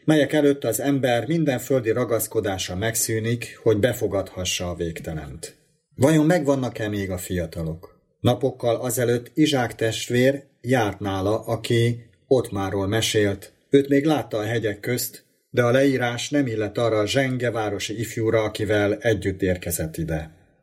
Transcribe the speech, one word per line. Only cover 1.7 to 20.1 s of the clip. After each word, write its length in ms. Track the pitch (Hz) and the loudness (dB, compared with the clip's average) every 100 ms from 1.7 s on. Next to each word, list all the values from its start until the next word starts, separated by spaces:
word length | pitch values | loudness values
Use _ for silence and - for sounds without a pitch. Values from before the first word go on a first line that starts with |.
| 135 110 | 0 2
ragaszkodása 880 | 110 117 113 - 113 101 90 - 90 | 0 0 -2 -2 -2 -2 -2 -4 -4
megszűnik, 840 | 110 113 - 113 113 117 - - | -2 -2 -2 -2 -2 -4 -6 -2
hogy 140 | 113 107 | 2 4
befogadhassa 920 | 123 117 104 98 - - 90 - 90 | 2 0 -2 -2 -4 -6 -6 -4 -4
a 60 | 87 | -4
végtelent. 800 | 85 82 - 80 73 62 - - _ _ _ - | -6 -6 -8 -10 -10 -14 -16 -18 _ _ _ 2
Vajon 300 | 135 160 151 | 4 6 4
megvannak-e 600 | 180 139 139 123 - 107 | 4 2 0 -2 -4 -4
még 220 | 104 98 | -4 -4
a 60 | 90 | -6
fiatalok? 760 | - 92 82 85 80 80 - _ _ _ | -4 -4 -4 -6 -8 -8 -14 _ _ _
Napokkal 560 | 110 120 131 - 120 117 | 0 0 -2 -2 -2 0
azelőtt 560 | 127 117 120 120 - | -2 0 0 0 -2
Izsák 420 | - 156 135 113 - | 0 2 2 -2 -2
testvér 680 | 113 110 - 123 131 139 - _ | -2 -2 0 2 4 2 -4 _
járt 380 | 120 127 104 92 | 0 2 2 -2
nála, 400 | 101 95 95 110 | -4 -2 0 -2
aki 680 | - 117 - 117 117 120 - _ - | -2 -4 0 2 2 0 -8 _ 0
Ottmárról 600 | 127 113 101 95 98 95 | 0 2 -4 -2 -2 0
mesélt. 680 | 110 107 110 104 104 - _ _ | 0 2 2 2 0 -8 _ _
Őt 180 | 143 139 | 2 4
még 180 | 139 151 | 2 2
látta 320 | 147 117 113 | 0 -2 -4
a 60 | |
hegyek 360 | 107 117 107 101 | -2 -2 -2 -4
közt, 440 | - 123 - - _ _ _ | -4 -4 -6 -10 _ _ _
de 140 | 117 | 0
a 80 | 120 | 2
leírás 580 | 123 143 127 120 120 - | 4 4 2 -2 -4 -2
nem 180 | 147 131 | 0 0
illet 300 | 110 107 - | -2 -4 -2
arra 220 | 117 107 | 0 2
a 80 | 104 | 2
zsenge 440 | 123 131 127 120 | 0 0 0 -2
városi 480 | 113 107 101 - 110 | -2 -4 -4 -6 -6
ifjúra, 440 | 110 - 110 113 | -6 -2 0 2
akivel 520 | 107 - 104 104 101 104 | 0 -2 0 2 2 0
együtt 460 | 117 104 98 92 | 0 0 -2 -2
érkezett 560 | 92 90 - 85 80 82 | -2 -2 -4 -4 -4 -6
ide. 340 | 80 | -4